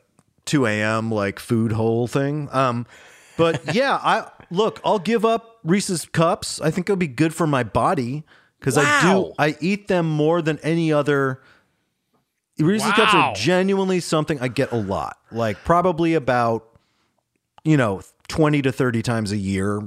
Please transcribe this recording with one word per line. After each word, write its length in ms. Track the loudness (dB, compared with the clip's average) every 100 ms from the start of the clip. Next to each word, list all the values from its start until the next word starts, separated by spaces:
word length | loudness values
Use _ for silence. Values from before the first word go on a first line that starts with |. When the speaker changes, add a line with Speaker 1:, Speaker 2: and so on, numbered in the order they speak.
| _ _ _ _ -2
Speaker 1:
two 200 | 0 2
A 160 | 0
M, 300 | 0 -2 -2
like, 280 | -2 -2 -4
food 340 | -2 0 0
hole 340 | 0 0 0 0
thing. 400 | -2 -2 -4 -4
Um, 320 | -2 0 -2 -6 -14 -20 -20 -12 -2
but 260 | 0 0 -2
Speaker 2:
<laughs> 80 | 0
Speaker 1:
yeah, 240 | 0 0
I, 280 | 0 0 -2 -16 -8
look, 300 | -2 -2 -2 -2
I'll 140 | -2
give 260 | 0 0 2
up 340 | 0 -4 _ 0
Reese's 400 | 0 0 -6 -4
Cups. 560 | 0 2 0 -6 -4
I 100 | -4
think 160 | -2 -2
it'll 80 | 0
be 100 | -2
good 260 | 0 0
for 140 | 0 0
my 160 | 0
body 600 | 0 0 0 0 -4 -8 -12 _ _ _
'cause 160 | -2 2
I 240 | 2 4
do, 60 | 4 2
Speaker 2:
Wow. 120 | 0 -2
Speaker 1:
I 160 | -2 0
eat 280 | -2 -2 0
them 180 | 0 0
more 340 | 0 2 2
than 180 | 0 -2
any 340 | -2 0 2
other. 480 | 2 2 2 0 -4 _ _ _ _ _ _ _ _ _ _ _ -2
Reese's 320 | 0 2 2
Cups 220 | 2 4 4
are 140 | 2
Speaker 3:
Wow. 40 | 0
Speaker 1:
genuinely 640 | 0 2 2 0 0 -2
something 400 | 0 -2 -2 -2
I 80 | -4
get 240 | -2 -2
a 40 | -2
lot. 400 | -2 -4 -6 -10 -12
Like, 320 | -4 -4 -2
probably 500 | 0 2 2 0 0
about, 500 | 0 0 0 2 -2 -6 _ _ _ _ _ _ _ _ _
you 140 | 2 2
know, 240 | 2 -2 -10 _ -8
twenty 340 | 0 2 2
to 100 | 0
thirty 300 | 0 0 0
times 300 | -2 -2 -2
a 60 | -4
year 420 | -2 -2 -2 -4